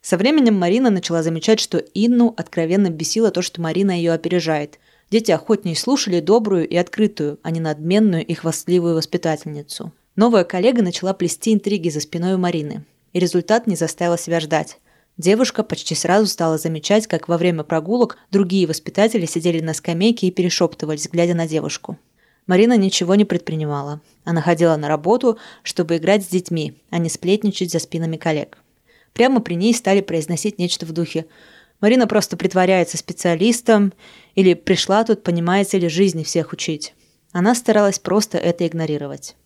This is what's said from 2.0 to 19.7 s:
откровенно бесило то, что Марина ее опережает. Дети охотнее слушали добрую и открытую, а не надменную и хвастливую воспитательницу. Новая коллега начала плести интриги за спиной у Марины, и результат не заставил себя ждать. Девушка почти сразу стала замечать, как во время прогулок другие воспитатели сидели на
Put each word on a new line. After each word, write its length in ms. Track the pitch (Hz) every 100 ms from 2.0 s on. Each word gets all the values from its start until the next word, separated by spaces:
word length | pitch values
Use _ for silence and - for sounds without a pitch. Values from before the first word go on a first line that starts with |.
| 226 240 233 226
откровенно 540 | 165 - 165 190 196
бесило 400 | 156 160 220 220
то, 100 | 175
что 220 | 180 -
Марина 340 | 165 165 196 175
ее 160 | 165
опережает. 680 | 160 165 180 160 156 147 - _ _ _
Дети 200 | 220 220
охотнее 460 | 165 - 208 175 156
слушали 440 | - 269 - 175
добрую 480 | 160 226 214 185 160
и 80 | 175
открытую, 640 | 175 - 214 - 147 147
а 80 | 165
не 100 | 165
надменную 600 | 160 151 156 202 214 165 -
и 80 |
хвастливую 600 | 160 165 151 - 180 170 160
воспитательницу. 960 | 156 180 170 156 156 147 147 - 165 _ _
Новая 300 | - 233 220
коллега 380 | 175 185 220 240
начала 320 | 185 - 185
плести 400 | 190 175 - -
интриги 340 | 214 208 202 165
за 120 | 147
спиной 340 | 147 170 180
у 40 | 185
Марины, 460 | 180 170 147 - - _ _
и 40 | 180
результат 480 | 175 180 170 226 233
не 100 | 170
заставил 420 | 160 - 175 170
себя 220 | 165 165
ждать. 380 | 156 156 - - _ _ _ -
Девушка 460 | 170 220 262 -
почти 320 | 220 - -
сразу 320 | 156 165 196 208
стала 320 | - 165 156
замечать, 480 | 165 156 151 208 214
как 200 | 165 -
во 120 | 170
время 240 | 180 165
прогулок 560 | 147 160 160 240 240 - _
другие 360 | 196 185 190 170
воспитатели 580 | 160 - - 214 220
сидели 360 | 170 170 170 165
на 120 | 160